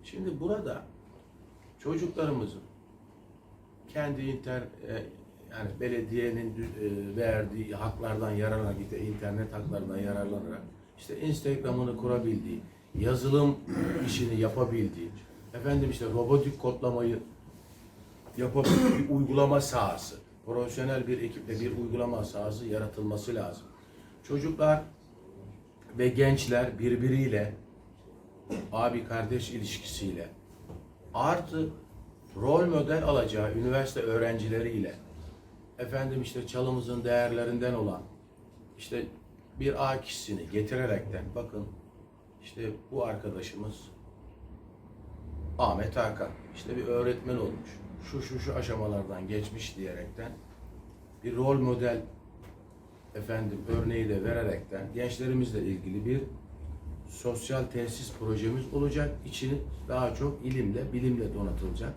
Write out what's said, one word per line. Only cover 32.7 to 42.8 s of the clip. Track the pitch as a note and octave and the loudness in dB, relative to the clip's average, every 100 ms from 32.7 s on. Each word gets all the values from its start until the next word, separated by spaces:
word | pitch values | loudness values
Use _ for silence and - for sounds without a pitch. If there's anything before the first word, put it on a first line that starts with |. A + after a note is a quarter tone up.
| D#3 D3 D#3+ | 4 4 2
alacağı | D3 C#3 A2 G#2+ G#2 | 6 4 4 2 0
üniversite | A2 B2 C3+ C3+ C3 | 2 2 2 2 0
öğrencileriyle | A2+ A2+ A2+ A2+ G#2+ A2+ A#2 G#2+ F#2 - - - - - - - - - | 2 4 2 2 0 0 0 0 -2 -6 -14 -14 -14 -16 -20 -20 -20 -8
efendim | B2+ C3+ C3+ C3 | -4 -2 0 -2
işte | A#2+ B2 - | -2 -6 -4
Çalımızın | B2+ B2+ B2+ A2+ A#2+ | 0 2 0 0 -2
değerlerinden | A#2+ A#2+ A#2+ A#2 A#2+ B2 B2 | 4 4 4 2 0 2 2
olan | A#2+ G#2 F2+ - - - - - - - - | 2 0 -2 -8 -18 -20 -20 -20 -20 -20 -16
işte | - A#2+ - - - - - - | -6 -4 -4 -10 -20 -20 -18 -2
bir | C3+ C3+ C3+ | 0 2 2
A | C3 | 2
kişisini | - - - G2 E2 | -4 -10 -6 -6 -2
getirerekten | G#2 G#2+ B2+ B2+ G2+ - A2 G2+ - | 0 0 0 2 0 -2 -6 -6 -6
bakın | - A2 G2+ - - - - - - - | -6 -8 -8 -10 -18 -20 -20 -20 -20 -20
işte | - - A2+ G#2+ | -18 -8 -6 -6